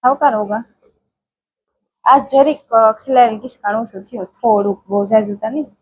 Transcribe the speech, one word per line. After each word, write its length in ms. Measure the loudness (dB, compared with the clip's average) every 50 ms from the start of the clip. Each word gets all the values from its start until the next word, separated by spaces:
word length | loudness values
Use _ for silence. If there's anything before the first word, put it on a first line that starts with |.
| 0
આવકાર 320 | -2 -2 2 0 0 0
હોગા. 280 | 0 -6 -6 -8 -10 -10 _ _ _ _ _ _ _ _ _ _ _ _ _ _ _ _ _ _ _ _ _ _ _ _ _ _ _ _
આજ 280 | 4 4 4 2 0
જરીક, 380 | 2 2 2 2 0 -4 _ _
અ, 220 | 0 2 2 2
ખિલાવી 480 | 2 0 -6 -2 2 4 4 4 2 -4
કિસકાણ 360 | -10 -14 -14 -8 _ -4 -4
ઓછું 280 | -4 -6 -8 -12 -16 -18
થયું, 220 | _ -12 -12 -12
થોડુંક, 580 | -14 _ _ -2 0 0 2 0 -2 -4 -6 _ _
બહુ 180 | -4 -4 -2
ઝાઝું 320 | 0 0 0 0 0 -8 -8
તો 120 | -8 -8
નહીં. 160 | -6 -8 -8 -10 _ _